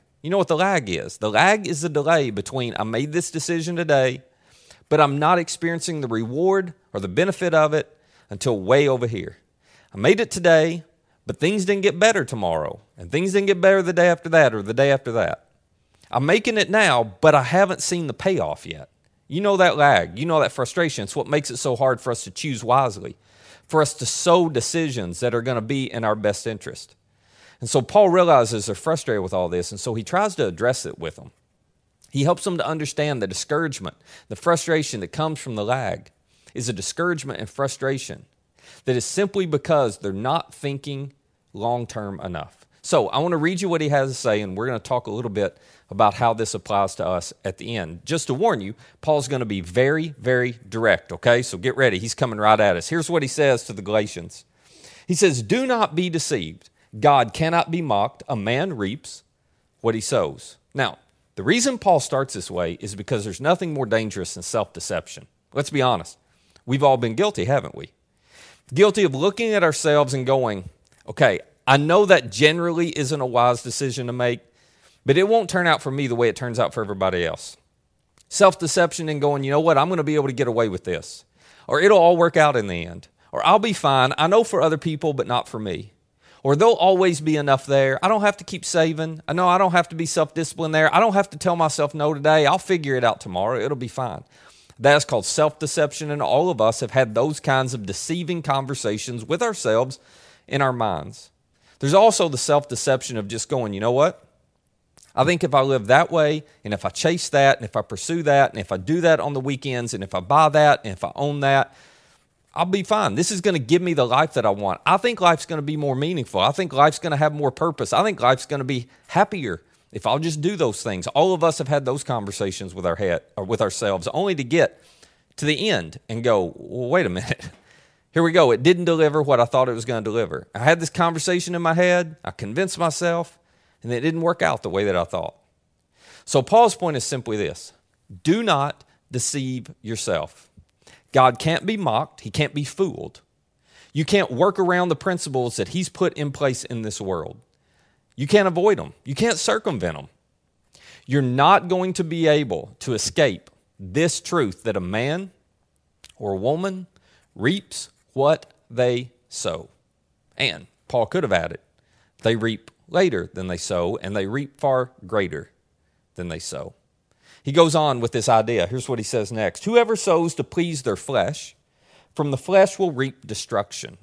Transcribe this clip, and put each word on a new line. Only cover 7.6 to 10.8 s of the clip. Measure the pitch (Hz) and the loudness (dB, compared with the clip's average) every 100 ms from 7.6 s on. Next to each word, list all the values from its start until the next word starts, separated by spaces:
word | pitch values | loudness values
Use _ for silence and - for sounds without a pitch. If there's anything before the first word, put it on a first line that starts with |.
| 151 | 4
it | 151 - _ _ _ _ | 2 -4 _ _ _ _
until | 101 135 107 | -6 -2 -2
way | 92 135 143 | 4 4 4
over | 131 120 | 2 -2
here. | 107 - - _ _ _ _ _ | -6 -10 -14 _ _ _ _ _
I | 98 | 0
made | 123 214 | 2 4
it | 226 | 0
today, | - 170 160 165 165 | 0 4 4 4 -2